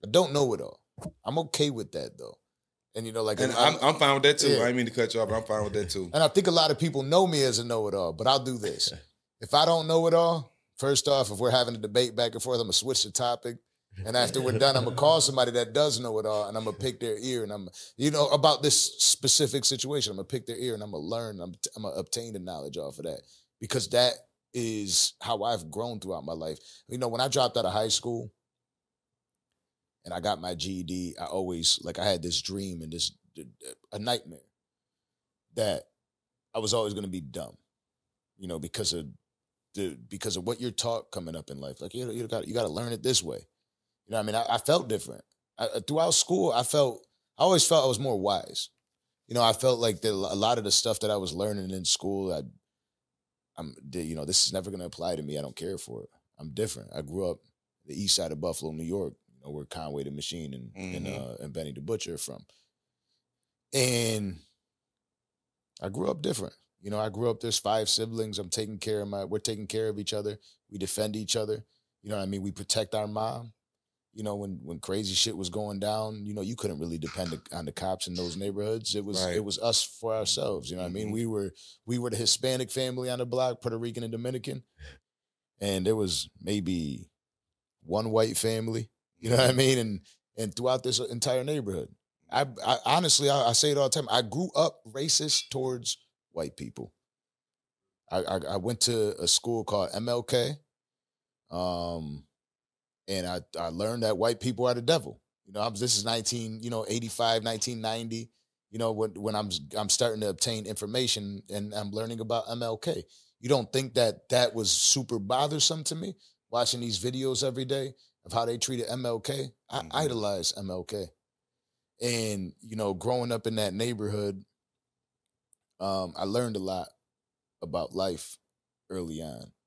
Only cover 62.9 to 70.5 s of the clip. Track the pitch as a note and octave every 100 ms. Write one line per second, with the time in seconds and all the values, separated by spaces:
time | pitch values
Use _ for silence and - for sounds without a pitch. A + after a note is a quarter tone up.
62.9 | _ _ _ _ _ _ _ _ C3+ B2+
63.9 | A#2+ A#2 A2 G2+ E2 _ _ _ _ _
64.9 | _ _ _ _ _ _ _ _ - F#2+
65.9 | G2 F#2 - D3 B2+ G2 _ _ _ G2
66.9 | G#2 G#2+ G2 A#2+ A2+ A#2 G#2+ G2+ A2 G#2+
67.9 | - A2+ A2+ A2 G2+ F#2 - A2 G#2+ -
68.9 | G#2+ G2+ G2+ F#2+ G#2 - G#2+ G#2 A2 A2
69.9 | G#2 G2+ G#2+ G#2 G2+ _